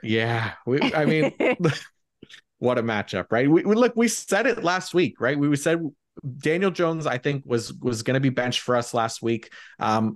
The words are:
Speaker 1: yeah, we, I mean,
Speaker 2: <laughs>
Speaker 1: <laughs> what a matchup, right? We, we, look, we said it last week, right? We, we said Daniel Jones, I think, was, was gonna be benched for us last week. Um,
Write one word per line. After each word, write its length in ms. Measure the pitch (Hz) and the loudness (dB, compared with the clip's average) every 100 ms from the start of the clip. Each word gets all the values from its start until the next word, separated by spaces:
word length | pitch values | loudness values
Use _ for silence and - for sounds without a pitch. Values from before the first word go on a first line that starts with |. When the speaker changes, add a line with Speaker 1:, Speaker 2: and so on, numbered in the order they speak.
Speaker 1:
yeah, 520 | 110 113 117 117 110 - | -2 0 2 0 -4 -6
we, 160 | - 135 262 | -2 0 0
I 120 | 156 151 | 0 2
mean, 260 | 156 - - | 2 0 0
Speaker 2:
<laughs> 180 | 254 - 165 - - _ _ _ | -2 2 0 -2 -10 _ _ _
Speaker 1:
<laughs> 400 | - - _ _ | -20 -20 _ _
what 200 | 120 123 | 0 0
a 60 | |
matchup, 420 | 113 107 - 98 - | 0 -2 -2 -6 0
right? 180 | 113 143 | 2 4
We, 140 | 165 | 4
we, 100 | 196 | 4
look, 200 | 220 247 240 | 4 4 2
we 100 | 233 | 0
said 400 | - - 196 247 | 0 -2 0 0
it 160 | - | 0
last 320 | 170 180 - | 0 -2 0
week, 260 | 175 156 - | 0 0 0
right? 160 | 117 143 | -2 0
We, 120 | 143 | 0
we 80 | 143 | 0
said 240 | 165 170 156 - _ - 139 131 | 0 0 -2 -10 _ -16 -14 -4
Daniel 320 | 151 170 196 | -2 0 0
Jones, 340 | 175 165 165 | 0 -2 0
I 140 | 147 127 | -4 -2
think, 240 | 147 143 - | -2 -4 -2
was, 260 | 120 110 | -4 -4
was 320 | - 123 110 | -6 -4 -2
gonna 160 | 104 131 | 0 2
be 80 | 135 | 2
benched 320 | 123 123 - | 0 -2 -2
for 160 | - 120 | 0 0
us 180 | 117 | 0
last 260 | 117 113 - | -2 -2 -2
week. 320 | 117 113 - - - - | -2 -4 -6 -20 -20 -4
Um, 340 | 110 110 110 | 0 2 0